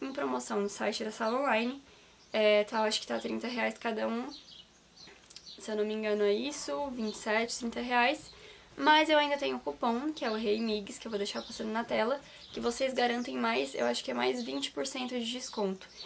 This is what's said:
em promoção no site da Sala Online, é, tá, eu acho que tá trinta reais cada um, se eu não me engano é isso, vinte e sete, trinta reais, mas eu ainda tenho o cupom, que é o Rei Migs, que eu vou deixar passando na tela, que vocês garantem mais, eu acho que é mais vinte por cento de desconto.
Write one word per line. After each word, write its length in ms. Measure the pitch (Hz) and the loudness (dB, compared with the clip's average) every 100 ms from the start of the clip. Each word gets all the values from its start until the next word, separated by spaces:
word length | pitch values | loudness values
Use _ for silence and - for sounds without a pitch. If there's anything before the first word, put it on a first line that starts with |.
em 120 | 269 | -8
promoção 480 | 277 254 247 240 214 | -4 -2 -2 -2 0
no 80 | 202 | -2
site 360 | - 214 214 | -2 -2 -2
da 60 | 220 | -4
Sala 300 | 214 226 254 | -2 0 2
Online, 420 | 277 220 240 277 - - - - - | 2 2 0 -4 -12 -20 -20 -20 -4
é, 320 | 220 214 208 | 2 6 6
tá, 140 | 208 220 | 4 2
eu 40 | |
acho 160 | 220 220 | 2 0
que 60 | - | -2
tá 120 | 226 | -4
trinta 280 | 233 226 226 | -2 -4 -4
reais 320 | 247 220 - | -2 -2 -2
cada 280 | 233 214 220 | -4 -2 -2
um, 240 | 233 269 - - - - - - - - - - - - - | -2 -4 -10 -18 -20 -20 -20 -20 -20 -20 -20 -20 -18 -16 -12
se 120 | - | -4
eu 60 | 214 | -2
não 100 | 214 | 0
me 80 | |
engano 300 | 214 220 208 | 0 0 2
é 80 | 202 | 4
isso, 560 | 208 269 294 - 285 277 | 4 0 -4 -4 -2 -4
vinte 240 | 247 214 | -4 -4
e 40 | 208 | -4
sete, 380 | 220 214 233 - | 0 0 0 -2
trinta 240 | 233 240 | -4 -4
reais, 520 | 240 247 240 302 - - - - - - | 0 4 4 2 -6 -16 -20 -20 -14 2
mas 320 | 277 311 311 | 8 8 8
eu 80 | 302 | 6
ainda 220 | 285 285 | 6 2
tenho 180 | 269 254 | 0 -2
o 40 | |
cupom, 520 | 285 285 240 233 302 | -4 -2 0 0 -2
que 120 | 302 | -2
é 60 | 247 | -2
o 40 | |
Rei 260 | 214 226 220 | 0 2 2
Migs, 380 | 226 214 202 - | 0 -2 -4 -8
que 80 | 226 | -4
eu 40 | |
vou 80 | 208 | -4
deixar 220 | 202 233 | -2 -4
passando 300 | 233 - 226 | -6 -6 -4
na 140 | 220 | -2
tela, 360 | 226 226 220 285 - - - | 0 2 2 0 -6 -20 -12
que 80 | - | -4
vocês 320 | 233 233 262 | -2 0 0
garantem 460 | 254 240 240 240 254 | 2 2 2 -2 0
mais, 360 | 226 233 269 | 2 2 0
eu 120 | - 240 | 2 2
acho 160 | 240 | 0
que 80 | - | -2
é 40 | |
mais 280 | 240 254 247 | 0 2 0
vinte 280 | 240 277 277 | -2 -4 -4
por 140 | 285 269 | -2 -2
cento 320 | 262 247 247 | -2 -4 -2
de 140 | 226 | -4
desconto. 540 | 247 - 220 196 190 - - | -4 -4 -2 0 -2 -8 -16